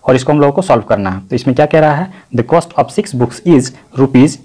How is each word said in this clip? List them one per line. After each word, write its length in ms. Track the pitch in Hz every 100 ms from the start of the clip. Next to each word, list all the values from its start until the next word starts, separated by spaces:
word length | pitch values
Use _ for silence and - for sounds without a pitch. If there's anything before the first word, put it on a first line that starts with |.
और 120 | - 131
इसको 160 | 127
हम 80 | 147
लोगों 140 | 143
को 80 | 147
solve 220 | 185 117
करना 260 | - 104 95
है। 100 | 95
तो 140 | 95 123
इसमें 200 | 135 127
क्या 100 | 151
कह 140 | 160
रहा 160 | 151 147
है, 160 | 185 - _ 120
"The 80 | 117
cost 260 | 165 165 -
of 160 | 135
six 240 | - 214 127
books 260 | 123 - 180
is 240 | 143 127 - _ -
rupees 380 | 135 - 151 -